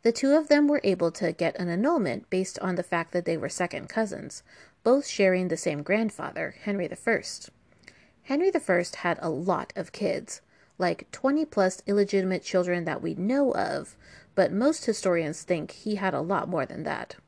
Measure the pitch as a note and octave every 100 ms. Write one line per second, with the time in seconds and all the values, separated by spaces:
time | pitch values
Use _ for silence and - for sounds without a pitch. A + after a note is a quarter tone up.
0 | A3+ A3+ C4+ D4+ D4+ D4 D4 D4 G3+ F3+
1 | E3+ - E3+ E3+ E3+ - F3 E3+ C4 E4+
2 | F3 A#2+ - F#3 F#3 - F#3 F3+ F3 E3+
3 | E3 F3+ F3 D#3+ D#3 - F3 - - -
4 | G#3+ - - - _ - - _ A3+ C4+
5 | - - G3 F#3 F#3 E3 - D3 D3 G#3
6 | A3+ - C#3 - D#3+ - - G3+ F3 -
7 | - A3 - - - _ _ _ - _
8 | _ _ - C#4 F#4+ F4 - F3 F3 -
9 | F3 E3+ E3 C#3 F3+ E3+ - - E3+ -
10 | G3+ - - - _ _ _ _ F3+ E3+
11 | - - C4+ C#4+ D4+ - F#3 - - G3+
12 | G3+ G3 F#3 F#3 - F#3 F3+ F3 E3 -
13 | E3+ D#3+ F#3+ C4+ C#4 - G2 C#3+ - -
14 | - - - - F3+ F#3+ C4+ D#4+ - G#3+
15 | F#3+ E3+ D#3 E3 - E3+ D#3+ - G#3+ G3+
16 | G3 C#3 D#3+ F#3+ - E3+ C3+ - D3+ C#3+
17 | - -